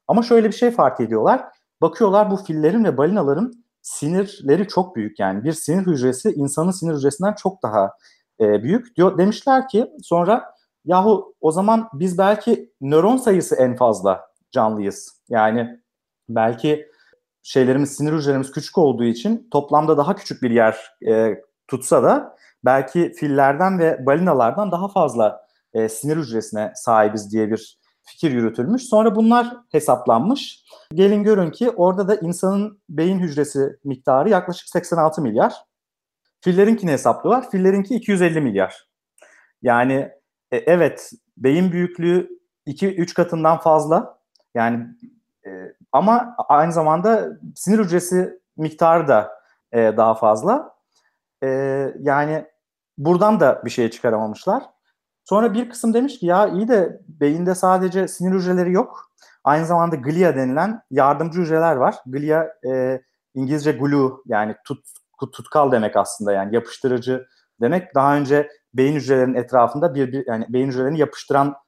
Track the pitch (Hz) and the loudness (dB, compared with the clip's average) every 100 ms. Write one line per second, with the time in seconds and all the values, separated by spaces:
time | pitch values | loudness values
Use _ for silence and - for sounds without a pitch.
0 | - 185 233 233 220 220 247 240 151 - | 0 0 4 4 2 0 0 2 0 0
1 | 113 110 135 254 - _ _ _ 165 165 | -2 2 2 2 -2 _ _ _ -2 2
2 | 208 196 208 208 190 156 151 220 208 131 | 2 4 2 -2 -4 0 2 2 0 2
3 | 151 208 143 143 247 - _ _ - - | 0 0 0 0 -2 -8 _ _ -18 -8
4 | 147 180 196 - 135 160 202 - 185 - | -4 -2 -4 -6 0 0 2 -2 -4 -6
5 | 107 - 98 95 131 151 - 180 185 147 | -8 -4 -4 -4 -4 -6 -4 -2 0 0
6 | 127 127 214 - 139 - 175 185 165 151 | -2 -2 -4 -2 -4 -2 -2 -2 -4 -2
7 | 139 139 190 208 190 190 117 107 98 - | -2 -2 -4 -2 -4 -4 -2 0 0 -4
8 | _ _ _ - 107 104 117 220 240 - | _ _ _ -2 2 2 0 -2 -2 0
9 | 180 175 190 226 - 262 254 202 247 294 | 2 2 0 0 0 0 2 -2 -2 -6
10 | - 175 175 240 - - _ _ 143 180 | -2 0 2 0 -2 -18 _ _ 0 2
11 | 208 196 - _ 156 156 202 226 226 139 | 4 2 0 _ -2 0 2 0 -2 -6
12 | 185 175 196 208 233 226 - _ 135 151 | -4 0 2 2 0 -2 -4 _ 0 4
13 | 190 254 247 190 - 143 127 120 123 101 | 4 2 2 0 0 0 0 2 0 2
14 | 98 92 - _ _ 127 110 107 98 95 | 0 -2 -6 _ _ -2 0 -2 -6 -8
15 | - _ _ 117 107 117 117 - _ _ | -14 _ _ 0 2 0 -4 -10 _ _
16 | _ _ - 117 113 120 151 151 - _ | _ _ -8 -2 -2 0 -2 -2 -6 _
17 | _ _ _ _ - 139 127 131 139 - | _ _ _ _ -4 2 2 2 -2 -4
18 | 147 160 143 135 135 - - - 151 117 | -4 -2 0 -2 -4 -8 -4 2 2 2
19 | 117 117 208 226 - 143 143 147 156 151 | -2 -2 -4 -4 -2 -2 0 0 2 2
20 | 143 196 - 139 127 117 110 110 - _ | 0 -4 -8 -6 0 2 2 0 -10 _
21 | - 110 113 98 - _ _ 135 - 156 | -2 0 0 -4 -12 _ _ -10 0 2
22 | 135 277 - - _ _ 120 135 - 175 | 4 2 -2 -16 _ _ 0 0 0 -2
23 | 170 - 147 139 139 143 185 190 165 147 | -2 -4 -2 2 2 2 0 2 0 0
24 | 131 147 180 139 113 139 208 170 196 196 | 0 0 2 2 2 0 -4 -4 -4 -2
25 | 151 117 107 - _ _ _ 113 110 - | 0 2 0 -2 _ _ _ -4 -4 -4
26 | 143 156 139 113 107 107 107 - - 110 | -4 -4 -4 -6 -6 -6 -8 -6 0 4
27 | 107 107 101 107 107 107 - _ _ _ | 2 0 -6 -2 -2 -4 -8 _ _ _
28 | _ - 165 123 113 113 127 247 - 214 | _ -6 -4 -2 -2 -4 -4 -4 0 2
29 | 220 208 226 240 240 - _ 156 147 127 | 2 2 4 2 0 -6 _ -2 0 0
30 | - 113 175 277 - - _ - _ 156 | 2 2 2 -2 -6 -18 _ -20 _ 2
31 | 196 208 208 208 170 - 240 220 175 185 | 2 4 2 2 0 -2 -4 2 2 2
32 | 190 220 165 175 190 202 208 - - 147 | 0 -2 -2 -2 -2 -2 -4 -10 -10 -2
33 | 170 190 180 143 143 139 135 - 139 131 | -2 0 -2 -2 -4 -2 -4 -4 -10 -6
34 | - 131 175 190 180 175 - 180 175 170 | 0 2 2 0 -2 -10 -6 -6 -2 0
35 | 156 156 135 107 214 - _ _ _ _ | 0 0 -2 0 0 -2 _ _ _ _
36 | _ _ _ _ - 180 214 226 185 135 | _ _ _ _ 0 2 4 2 0 0
37 | 123 113 170 247 254 190 185 196 196 233 | 0 0 0 0 0 0 2 2 -2 -4
38 | 233 196 175 160 135 98 92 - _ _ | -2 0 2 0 0 0 -2 -6 _ _
39 | _ _ _ _ _ _ 127 120 127 135 | _ _ _ _ _ _ 0 2 2 0
40 | 139 - _ _ _ 120 147 175 147 - | -4 -12 _ _ _ -4 2 2 2 -2
41 | - - _ _ 127 156 185 175 175 175 | -14 -20 _ _ 0 2 0 0 -4 -2
42 | 170 180 180 - _ _ - 143 196 190 | 0 0 -2 -10 _ _ -14 -4 -4 -2
43 | 175 - 175 165 160 165 165 156 147 170 | -4 -2 -2 0 0 2 4 2 4 0
44 | 233 - _ _ _ 120 113 120 117 - | 0 -12 _ _ _ -2 -2 -2 -8 -16
45 | - _ _ _ 98 92 92 - _ 135 | -20 _ _ _ -20 -18 -18 -20 _ 0
46 | 190 240 240 - - 147 165 165 156 160 | 2 2 0 -4 2 2 2 0 0 0
47 | 202 220 160 151 160 - - 220 196 175 | 2 0 -2 -10 -18 -8 0 0 2 -2
48 | 175 185 185 - _ - 156 156 170 170 | 0 -2 -2 -8 _ -8 -8 0 2 4
49 | 151 113 - - _ _ _ 120 113 107 | 4 2 2 -8 _ _ _ 0 2 2
50 | 113 113 113 110 151 277 - _ _ _ | 2 2 2 2 0 -2 -4 _ _ _
51 | _ _ _ _ 135 131 139 135 135 - | _ _ _ _ -4 -2 -2 -4 -4 -4
52 | 143 139 147 156 - _ _ _ _ - | -2 0 0 -4 -8 _ _ _ _ -6
53 | 143 180 208 220 143 - 117 - 113 - | 0 2 2 4 2 2 -4 -2 -2 -2
54 | 123 110 110 107 - 233 - _ _ _ | -2 -2 -4 -6 -4 -4 -6 _ _ _
55 | _ _ - 196 233 208 240 - 226 226 | _ _ -2 0 0 -2 -6 -4 -2 0
56 | 277 - 175 180 208 170 220 226 175 - | -2 -2 0 2 2 0 0 0 0 -6
57 | - - 143 160 180 185 185 185 185 180 | -18 -2 -2 0 -2 0 2 2 0 -2
58 | 180 - 180 190 180 185 175 185 254 - | -4 -4 -2 -2 0 0 0 0 -2 -8
59 | - _ _ _ 135 151 165 170 170 156 | -20 _ _ _ 0 0 0 0 0 -2
60 | 123 160 180 135 131 139 190 220 _ 135 | -4 2 2 2 -2 -2 -2 -4 _ 2
61 | 135 147 160 170 165 160 165 139 139 - | 2 2 -2 -4 -2 2 2 2 0 -2
62 | 127 131 147 156 160 - 127 131 127 131 | -8 -6 -2 -2 -2 -6 -6 -2 -2 -4
63 | - _ _ 135 131 151 143 131 143 143 | -10 _ _ -8 -4 -2 -2 -2 0 2
64 | 131 131 - 107 107 107 - 139 - - | 0 -2 -4 -2 -2 -6 -12 -14 -14 -20
65 | _ _ 127 - 120 156 143 127 107 104 | _ _ -14 -14 -4 0 2 2 0 0
66 | 98 - 104 98 101 117 117 - 131 123 | -2 -4 -2 -2 -2 -4 -4 -6 -4 -2
67 | 120 127 127 _ _ _ 117 180 180 139 | -4 -6 -8 _ _ _ -2 -2 -2 0
68 | 131 143 135 147 147 - _ 120 135 151 | 2 0 0 0 0 -8 _ -2 0 0
69 | 123 135 127 127 120 127 120 143 165 143 | 0 2 2 -2 0 2 2 2 -2 -2
70 | 131 135 135 110 113 123 135 127 131 160 | -4 -4 -6 -6 -4 -2 -2 -2 -2 0
71 | 143 - - 139 139 143 | -2 -4 -2 0 0 -4